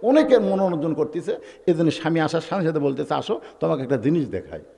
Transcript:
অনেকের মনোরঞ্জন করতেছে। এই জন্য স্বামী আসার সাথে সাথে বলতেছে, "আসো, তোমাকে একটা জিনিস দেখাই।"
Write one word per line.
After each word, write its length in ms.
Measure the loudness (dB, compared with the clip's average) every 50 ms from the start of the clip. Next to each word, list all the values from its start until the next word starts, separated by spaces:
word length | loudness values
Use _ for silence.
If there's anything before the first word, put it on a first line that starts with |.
| 4
অনেকের 380 | 4 4 4 6 6 4 4
মনোরঞ্জন 540 | 4 2 0 2 0 0 0 0 -2 -2 -2
করতেছে। 440 | -2 -2 -4 -4 -8 -6 -6 -6 -6 -8 -18 -20 -6 0
এই 80 | 0 2
জন্য 160 | 2 2 0
স্বামী 300 | 0 0 -2 0 0 2
আসার 200 | 0 0 0 -2
সাথে 260 | -4 -2 -4 -2 0
সাথে 120 | 0 0 0
বলতেছে, 360 | 0 -2 -2 -2 -4 -4 -2
"আসো, 260 | -4 -2 -4 -6 -6 -6 -14 -10 -4
তোমাকে 220 | -2 -2 -2 -2 -2
একটা 140 | -2 -2
জিনিস 320 | 0 2 2 0 0 0 -2
দেখাই।" 320 | -6 -8 -8 -8 -14 -14 -14 -16 -20